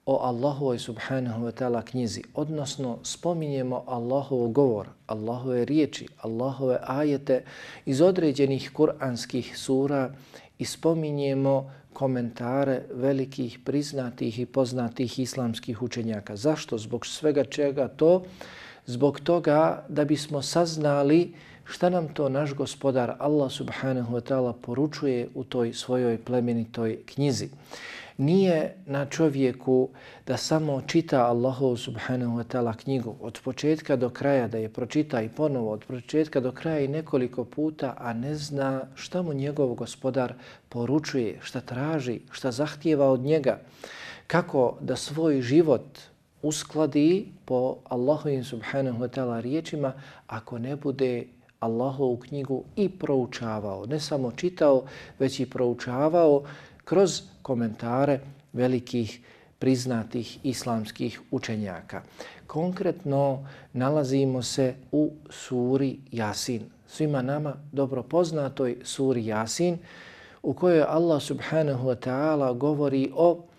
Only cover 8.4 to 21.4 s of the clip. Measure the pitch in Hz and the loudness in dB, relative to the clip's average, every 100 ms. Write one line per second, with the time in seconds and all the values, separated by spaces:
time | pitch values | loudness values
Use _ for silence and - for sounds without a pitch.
8.4 | 135 135 - - 156 - 135 117 - 127 | 2 2 -4 2 2 2 -4 -4 -4 -6
9.4 | - - - 135 139 143 131 139 - - | -6 -8 0 2 2 0 -2 -6 -18 -20
10.4 | - - 120 - 160 165 151 143 139 135 | -20 -10 -8 -2 0 0 0 -2 0 2
11.4 | 135 135 135 - - - 135 127 120 - | 2 2 -2 -12 -20 -2 0 0 -4 -6
12.4 | 120 135 139 127 - 127 135 135 135 139 | -2 0 0 0 -4 -2 0 0 -2 -6
13.4 | 123 - - 139 143 139 127 120 123 123 | -8 -6 -2 -2 -2 -4 -6 -4 -4 -4
14.4 | 123 135 127 127 117 - 120 - 123 - | -2 0 0 0 -4 -2 -4 -2 -4 -2
15.4 | 120 113 - 110 120 123 113 107 101 104 | -4 -4 -8 -6 -6 -4 -4 -4 -6 -2
16.4 | 139 156 - 113 113 120 - - 151 143 | 0 0 -2 -6 -4 -6 -6 -2 2 2
17.4 | 131 - 143 139 120 - 160 185 185 - | 0 0 0 0 -4 4 6 6 2 -14
18.4 | - - - - - 123 143 135 - 170 | -18 -18 -20 -16 -8 2 2 2 2 2
19.4 | 170 151 165 175 - 143 147 147 - 147 | 4 6 4 2 -4 -2 2 0 0 -4
20.4 | - 170 170 156 147 143 143 165 175 - | 0 2 2 2 2 4 6 6 4 -4